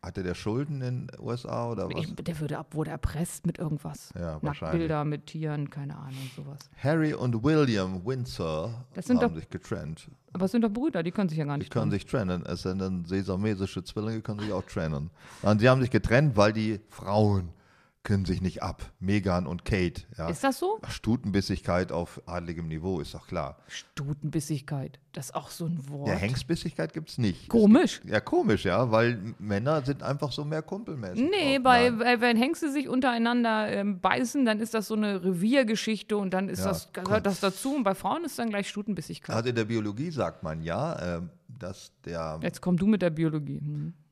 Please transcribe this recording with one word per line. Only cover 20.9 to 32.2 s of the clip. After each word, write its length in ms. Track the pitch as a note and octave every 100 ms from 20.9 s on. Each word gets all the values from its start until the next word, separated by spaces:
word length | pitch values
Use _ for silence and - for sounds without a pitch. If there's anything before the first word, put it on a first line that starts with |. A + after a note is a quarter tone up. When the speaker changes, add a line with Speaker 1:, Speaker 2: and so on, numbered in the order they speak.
| - - B2 G#2+ G2 F#2+ F#2 - F2+ F2+
Speaker 1:
auf 300 | D#2+ F2 -
adligem 440 | - F2 E2+ E2+ E2
Niveau, 320 | D#2 E2+ F2+
ist 120 | D2+
doch 140 | - -
klar. 320 | F2 - - -
Speaker 2:
Stutenbissigkeit, 1300 | - - - C#3+ D3 D3+ D#3 - D3+ - C#3+ C3+ - _
das 140 | - C#3
ist 80 |
auch 160 | - -
so 160 | - E3+
ein 220 | E3+ C#3
Wort. 200 | C#3+ C#3
Speaker 1:
Ja, 60 |
Hengstbissigkeit 800 | F#2 G2+ B2+ - E3+ E3+ - D#3+
gibt's 260 | - D#3+ -
nicht. 240 | A2+ E2+
Es 60 | -
Speaker 2:
Komisch. 520 | A#3 G#3 A#3 B3+ -
Speaker 1:
gibt, 120 | -
ja, 80 | G#2+
komisch, 440 | - E4+ C#4+ G2+
ja, 260 | G2 F2+ B2
weil 220 | A2 A#2+
M-, 220 | A#2 G2+ -
Männer 440 | G#2 G2+ A#2+ D#3
sind 200 | C3 C#3+
einfach 300 | - C#3+ D3
so 120 | A#2+
mehr 180 | D3 D#3
kumpelmäßig 600 | D#3 G3+ A3+ D#3 G2+ F2+ C#4
Speaker 2:
Nee, 240 | G4+ D4 C4+
Speaker 1:
drauf. 60 |
Speaker 2:
bei, 260 | B3+ B3 A#3+
Speaker 1:
Nein. 80 | A#3
Speaker 2:
bei, 220 | A#3 A#3+